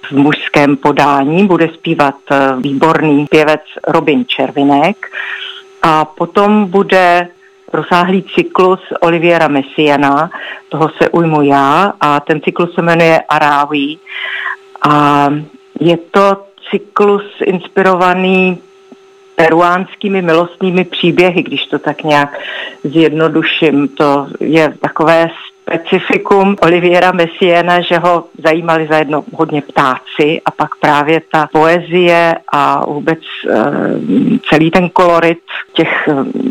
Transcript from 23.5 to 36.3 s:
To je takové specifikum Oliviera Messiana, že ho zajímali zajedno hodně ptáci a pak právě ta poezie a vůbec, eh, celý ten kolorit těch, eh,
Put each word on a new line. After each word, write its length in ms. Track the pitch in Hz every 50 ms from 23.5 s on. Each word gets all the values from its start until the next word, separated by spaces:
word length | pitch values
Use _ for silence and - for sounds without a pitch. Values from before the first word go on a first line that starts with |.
| - - 170 156 139 143 143 135
To 380 | - - 156 147 139 143 139 - - -
je 340 | - - 147 160 156 147 - -
takové 500 | - 143 - - 160 151 165 165 165 165 165 - - - _ _ _ -
specifikum 840 | - 165 - - 196 180 - - - - - - 208 196 190 196 202 196
Oliviera 520 | - 165 175 175 165 180 175 175 175 180 180
Messiana, 680 | 185 170 165 165 - 196 175 170 170 170 175 175 175
že 180 | 175 170 180 170
ho 260 | 160 180 175 170 160 - _ - -
zajímali 420 | 160 156 170 165 170 165 165 160
zajedno 380 | 147 156 156 139 135 151 143 - - -
hodně 300 | - 165 156 151 147 139
ptáci 760 | - - - 143 135 127 120 - - - - 151 147 165 - -
a 60 | 151
pak 260 | - - 156 151 - _
právě 420 | - 147 147 143 147 147 165 160 156 _ -
ta 160 | 156 151 147 -
poezie 800 | 160 156 160 170 180 165 - 165 185 180 170 170 170 170 165 165 - _ - -
a 340 | 147 143 143 139 143 -
vůbec, 320 | - 147 147 147 160 160 160 - - - - - -
eh, 40 | - 117 - 143 - 90 87 - - - - - - 233 - - - - - -
celý 220 | - 151 160 165
ten 180 | 165 190 180 170
kolorit 500 | - - 185 175 170 165 170 165 170 170 _ - - - - _ -
těch, 360 | - 165 - - - - -
eh, 160 | 151 139 135 -